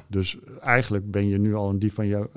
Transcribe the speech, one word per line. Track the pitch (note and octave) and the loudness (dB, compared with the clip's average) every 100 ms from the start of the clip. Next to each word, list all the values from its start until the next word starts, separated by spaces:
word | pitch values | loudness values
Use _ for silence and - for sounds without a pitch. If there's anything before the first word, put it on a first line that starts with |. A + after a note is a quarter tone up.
| - | -4
Dus | G2 F#2 - - - | -2 -2 -4 -12 -6
eigenlijk | - B2 B2 G#2 G2+ | 2 2 2 -2 -2
ben | G2+ G2+ | 0 2
je | G2 | 2
nu | G#2 | 2
al | G#2 G2+ | 2 0
een | G2 | 0
dief | G#2 | 0
van | G#2 G#2 | 0 0
je | G2+ G#2 | 0 -4